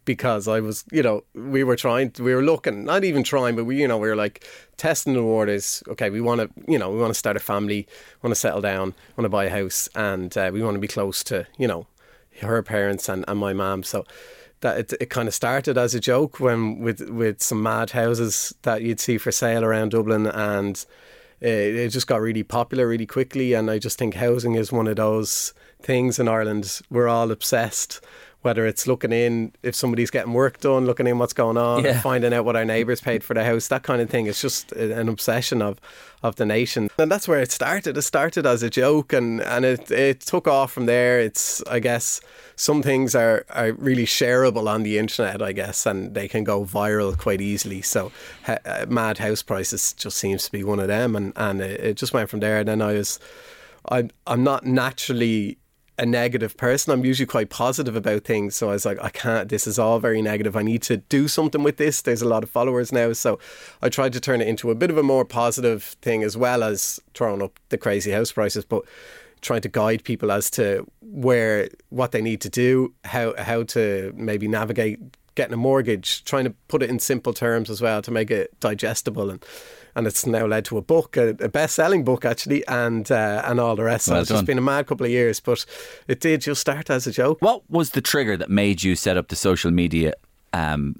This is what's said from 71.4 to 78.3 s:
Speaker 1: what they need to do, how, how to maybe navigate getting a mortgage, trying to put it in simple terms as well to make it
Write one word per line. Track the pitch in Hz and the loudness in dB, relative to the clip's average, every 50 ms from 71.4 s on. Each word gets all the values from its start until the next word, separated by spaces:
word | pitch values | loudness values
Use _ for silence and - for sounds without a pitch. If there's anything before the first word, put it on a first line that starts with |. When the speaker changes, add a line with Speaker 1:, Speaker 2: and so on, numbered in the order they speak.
| 113 110 107 104 98 - - - _ _ | 4 2 2 0 0 -2 -6 -16 _ _
Speaker 1:
what | - 123 127 120 - | -4 -2 -2 -2 0
they | 117 | -2
need | 107 113 110 107 | -2 -2 -2 -4
to | - 104 | -6 -6
do, | - 123 123 127 131 131 131 - _ _ - | -2 2 4 4 4 4 2 0 _ _ -16
how, | - - 123 117 113 - 107 | -6 -4 -2 -2 -2 -2 -4
how | 104 101 117 117 117 | -4 -2 -2 -2 -2
to | - - 120 110 104 98 95 95 95 90 | -2 0 0 2 2 0 -2 -4 -6 -8
maybe | 92 113 110 104 104 107 107 | -6 -4 -4 -2 -2 -2 0
navigate | 110 107 113 110 107 120 110 110 104 - - 131 _ - _ _ - | 0 -2 -2 -2 -2 0 0 -2 -2 -6 -12 -18 _ -20 _ _ -4
getting | - 131 - 117 | -4 -4 -2 -2
a | 117 | 0
mortgage, | 117 131 135 135 120 117 110 92 - - - - - | 2 4 4 4 4 2 0 -2 0 -4 -4 -4 -4
trying | - - 135 131 | -4 -2 0 0
to | 127 104 _ _ - | -2 -4 _ _ -2
put | - 143 131 | 0 0 0
it | 113 | 0
in | 127 117 | -2 -2
simple | - - 135 120 - 123 113 | 0 0 -2 0 0 -4 -4
terms | - 123 117 117 117 113 107 | 0 0 0 2 0 0 -2
as | 107 98 | -6 -2
well | 120 113 110 107 104 | 0 0 0 0 -2
to | - | -2
make | 120 - 113 | -2 -2 0
it | 104 | 0